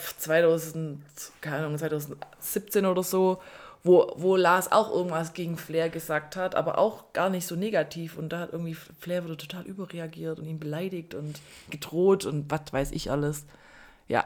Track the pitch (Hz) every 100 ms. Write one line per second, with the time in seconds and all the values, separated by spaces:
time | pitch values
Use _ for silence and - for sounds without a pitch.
0 | - - 156 160 170 165 160 160 156 143
1 | 143 - - - 156 143 156 151 156 151
2 | 147 - - - - 202 196 208 190 180
3 | 180 190 185 185 - - - - 175 175
4 | - 139 180 190 175 180 180 214 208 175
5 | 180 160 165 - 165 165 - 160 165 165
6 | - 151 151 185 185 - 160 - 214 -
7 | - - 185 185 175 170 208 185 151 170
8 | 165 165 160 170 175 165 165 160 - -
9 | 170 180 170 156 - 180 190 190 185 170
10 | 165 165 160 160 156 160 151 151 190 180
11 | 165 90 151 147 - - - 151 - 165
12 | 190 190 160 147 147 156 - 135 139 -
13 | - 143 147 151 - - - - - -
14 | - 117